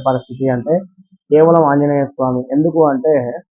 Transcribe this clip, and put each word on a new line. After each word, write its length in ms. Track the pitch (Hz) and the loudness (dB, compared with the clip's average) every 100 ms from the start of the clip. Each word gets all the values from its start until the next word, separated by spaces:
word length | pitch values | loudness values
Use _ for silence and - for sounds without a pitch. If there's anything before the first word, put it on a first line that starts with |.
| 131 | -2
పరిస్థితి 420 | 127 - 127 131 | -4 -6 -6 -4
అంటే 300 | 123 117 170 196 _ _ _ _ | -2 -2 -4 -4 _ _ _ _
కేవలం 320 | 147 165 170 | 2 4 4
ఆంజనేయ 420 | 151 143 147 143 135 | 2 2 0 0 -2
స్వామి. 380 | - 131 127 131 | -4 -4 -4 -4
ఎందుకు 360 | 139 165 160 151 | -2 0 2 0
అంటే, 460 | 135 147 147 120 156 - | 0 0 0 -2 -8 -16